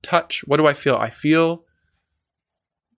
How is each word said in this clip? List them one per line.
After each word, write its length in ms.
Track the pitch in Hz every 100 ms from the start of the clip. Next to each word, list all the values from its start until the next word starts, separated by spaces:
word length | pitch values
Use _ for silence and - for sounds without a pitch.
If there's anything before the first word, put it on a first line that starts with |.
Touch. 400 | - 175 - - -
What 120 | 147
do 80 | 151
I 80 |
feel? 220 | 143 139 120
I 140 | -
feel 540 | - 151 160 165 170 _ _ _ _ _ _ _ _ _ _ _ _ _